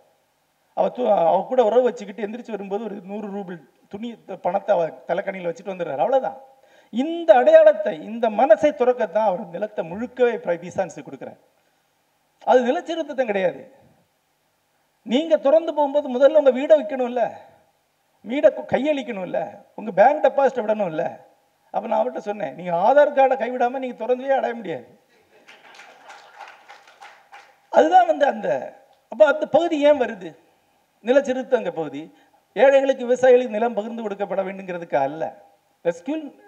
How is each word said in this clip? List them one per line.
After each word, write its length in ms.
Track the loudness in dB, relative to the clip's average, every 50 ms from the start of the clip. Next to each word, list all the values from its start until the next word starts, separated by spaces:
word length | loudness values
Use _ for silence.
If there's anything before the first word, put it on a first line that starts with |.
| _ _ _ _ _ _ _ _ _ _ _ _ _ _ -4
அவ 140 | -4 -4 -4
தூ-, 380 | -2 -4 0 0 2 2 2
அவ 180 | 2 2 0 -2 -2
கூட 160 | 0 2 2
உறவு 180 | 4 4 2
வச்சுக்கிட்டு 440 | 2 0 -2 -6 -12 -14 -12 -10 -10
எந்திரிச்சு 240 | -10 -10 -12 -14 -12
வரும்போது 340 | -12 -12 -10 -8 -8 -8 -8
ஒரு 160 | -8 -12 -14
நூறு 300 | -14 -12 -12 -12 -12 -10
ரூபிள் 380 | -10 -12 -12 -12 -14 -16 -18 _ _ _ _ -18
துணி, 260 | -16 -14 -12 -12 -14 -16 _ -16 -12 -8
பணத்தை 320 | -6 -4 -4 -2 0 0 0
அவ 120 | 0 0
தலைக்கணியில 680 | -4 -6 -10 -6 -6 -4 -4 -4 -8 -8 -8 -8 -8 -8
வச்சுட்டு 100 | -8 -10
வந்துடுறாரு. 320 | -12 -8 -8 -8 -6 -2
அவ்வளவுதான். 440 | -2 0 2 2 0 0 -2 -10 -10 -20 -20 _ _ _ _ _ _ _ -10
இந்த 440 | -4 -4 -4 -4 -4 -2 4 4 4
அடையாளத்தை, 680 | 6 6 6 8 8 8 8 6 4 -2 -6 -6 -8
இந்த 280 | -10 -10 -8 -2 -2 -2
மனசை 420 | 0 2 6 6 6 6 4 0
துறக்கத்தான் 520 | 0 2 0 0 0 0 -2 -2 -2 0 0
அவர் 240 | 0 0 -2 -6 -10
நிலத்தை 420 | -10 -8 -8 -8 -8 -8 -8 -8
முழுக்கவே 460 | -8 -10 -10 -8 -2 0 0 0 0
பிர-, 200 | -2 -4 -4 -4
பீசான்ஸுக்கு 480 | -4 -6 -10 -6 -6 -6 -6 -8 -16 -16 -16
கொடுக்குறார். 260 | -16 -16 -16 -16 -18 _ _ _ _ _ _ _ _ _ _ _ _ _ _ _ _ _ _ _ _ _ 2
அது 160 | 4 4 4
நிலச்சரித்திரம் 640 | 4 2 -2 -4 -4 -6 -6 -6 -6 -8 -4 -6 -4
கிடையாது. 480 | -2 -2 0 0 -2 -2 -4 -16 -20 _ _ _ _ _ _ _ _ _ _ _ _ _ _ _ _ _ _ _ _ _ _ _ _ _ _
நீங்க 340 | -8 -2 -2 -2 0 0 0
துறந்து 380 | 0 2 2 2 2 2 0 -2
போகும்போது 340 | 0 0 0 0 -2 -4 -2
முதல்ல 280 | 0 4 4 4 4
உங்க 160 | 6 4 4
வீடை 280 | 2 2 4 4 4 4
விக்கணும்ல, 500 | 2 -2 -6 -6 -4 -4 -2 -4 -4 -4 -6 -12 -20 -20 _ _ _ _ _ _ _ _ _ _ _ _ _ _ -12 -8
வீடை 220 | -2 4 6 6
கு-, 160 | 6 6 4
கையளிக்கணும்ல, 1000 | 0 -2 0 0 0 -2 -2 -4 -8 -8 -8 -8 -6 -6 -6 -6 -6 -12 -18 -20 _ -16
உங்க 160 | -12 -10 -4
பேங்க் 340 | 2 4 6 6 4 4 2
டெபாசிட் 400 | 2 2 4 0 0 0 -2 -2
விடணும்ல. 560 | -2 -2 -2 -2 -4 -4 -6 -6 -6 -8 -12 -20 _ _ _ _ _ _ _ _ _
அப்ப 180 | -8 -6 -4 -2
நான் 160 | -2 -2 -2
அவர்கிட்ட 140 | -2 -4 -10
சொன்னேன், 360 | -8 -8 -8 -8 -8 -10 -10
"நீங்க 220 | -10 -8 -4 -2
ஆதார் 420 | 0 2 4 6 6 4 4 4 4
கார்டை 160 | 4 4 4
கைவிடாம 440 | 0 -4 -4 -2 -2 -2 -2 -2 -4
நீங்க 280 | -8 -8 -10 -8 -4
திறந்தே 220 | -4 -4 -2 0 -2
அடைய 260 | 0 0 0 -4 -6
முடியாது." 440 | -8 -10 -10 -10 -10 -12 -16 -20 _ _ _ _ _ _ _ _ _ _ _ -20 _ _ -20 -20 -20 -20 -20 -20 _ -20 -20 -20 -20 -20 -20 _ -20 -20 -20 -20 _ _ -20 -20 -20 _ _ _ _ -20 -20 -20 _ _ _ -20 -20 -20 _ _ _ _ 0
அதுதான் 360 | 2 2 4 6 6 4 4
வந்து 200 | 4 2 0 0
அந்த, 500 | -2 -2 -4 -4 -4 -4 -4 -6 -10 -16 -20 _ _ _ _ _ -6
அப்ப 180 | 2 2 4
அந்த 200 | 4 4 -2 -2
பகுதி 360 | 0 0 0 0 0 -2 2
ஏன் 180 | 4 4 4 4
வருது? 360 | 0 -4 -6 -12 -14 -16 -18 _ _ _ _ _ _ _ _ _ _ _ _ _
நிலச்சரித்தங்க 680 | -2 2 2 2 2 0 -4 -4 -4 -2 -2 -2 -2 -4
பகுதி 440 | -6 -6 -8 -8 -8 -12 -14 -16 _ _ _ _ _ _ _ _ 0
ஏழைகளுக்கு, 540 | 4 4 6 6 6 4 2 0 0 0 -2
விவசாயிகளுக்கு 400 | 0 4 6 6 6 6 4 2
நிலம் 260 | -4 -2 -2 -2 -2
பகிர்ந்து 340 | -4 -6 -8 -10 -10 -8 -8
கொடுக்கப்பட 340 | -6 -6 -6 -4 -4 -4
வேண்டுங்கிறதுக்கு 540 | -4 -6 -6 -10 -10 -10 -10 -10 -8 -2 -2
அல்ல. 480 | 0 0 -2 -4 -6 -8 -8 -10 -14 -20 _ _ _ _ _ _ _ -6
ரெஸ்கியூ, 500 | -6 -6 -6 -6 -8 -8 -8 -8 -12 -18 _ -18